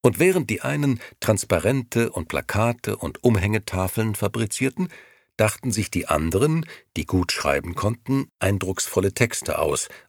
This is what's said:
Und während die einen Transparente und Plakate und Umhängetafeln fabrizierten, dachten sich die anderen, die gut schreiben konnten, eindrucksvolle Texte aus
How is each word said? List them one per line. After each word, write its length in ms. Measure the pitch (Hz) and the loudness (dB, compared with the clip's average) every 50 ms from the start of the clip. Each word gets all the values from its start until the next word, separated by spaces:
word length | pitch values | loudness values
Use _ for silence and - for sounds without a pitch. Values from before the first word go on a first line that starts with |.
| - | 4
Und 160 | 127 110 - | 4 4 6
während 320 | 156 185 185 185 135 - | 4 4 4 2 0 -2
die 100 | 107 - | -4 -4
einen 400 | - 120 143 147 147 139 127 117 - - - _ | -2 -4 -2 0 2 0 0 0 -4 -14 -14 _
Transparente 920 | - - 110 98 - - 98 85 85 101 135 135 120 - - 120 117 113 | 0 2 2 2 2 0 0 2 2 2 0 0 -2 -2 0 0 0 0
und 160 | - 92 82 - | -2 -6 -6 -4
Plakate 680 | - 71 - - - 101 110 117 120 - - 113 101 - | -6 -6 -6 -4 -2 0 0 0 0 -2 -6 -8 -6 -4
und 260 | - - - - - | -6 -8 -8 2 4
Umhängetafeln 880 | 123 113 98 87 101 107 107 104 - - 92 92 92 - - 110 110 104 | 4 4 4 2 2 0 -2 -4 -4 -2 -2 -2 -2 0 -2 -2 -2 -2
fabrizierten, 760 | - - 101 104 113 113 104 - - 127 135 - - 185 180 - - - - _ _ _ _ _ - | -2 -2 -4 -2 -2 -4 -4 -2 -2 -2 -2 -2 -2 -6 -6 -6 -14 -20 -20 _ _ _ _ _ 0
dachten 340 | 107 107 - - - 131 | 0 0 0 -2 -4 -2
sich 180 | 104 107 98 - | -2 -2 -2 -2
die 180 | - 90 82 - | -2 -4 0 0
anderen, 580 | 78 76 78 82 87 95 123 151 156 165 156 - - - _ _ _ 67 | 0 2 2 2 2 2 2 2 2 0 -2 -6 -12 -20 _ _ _ -8
die 80 | - | -4
gut 260 | - - 92 85 - | 0 2 0 2 2
schreiben 420 | - - - 71 69 71 69 82 87 | -2 -2 0 2 0 0 0 -4 -6
konnten, 560 | - - 104 117 - _ - 135 135 139 - _ _ | -2 -2 -2 -2 -2 _ -2 -2 -2 -2 -4 _ _
eindrucksvolle 760 | - 95 101 95 90 92 95 - - - - 98 92 98 - | 0 0 0 0 0 -2 -2 -4 -4 -2 0 2 2 2 2
Texte 440 | - 123 113 - - - - 78 78 | 2 0 0 0 -6 -4 -4 -2 0
aus 300 | 78 78 73 - - - - - - | 0 0 0 -2 -4 -6 -10 -20 -20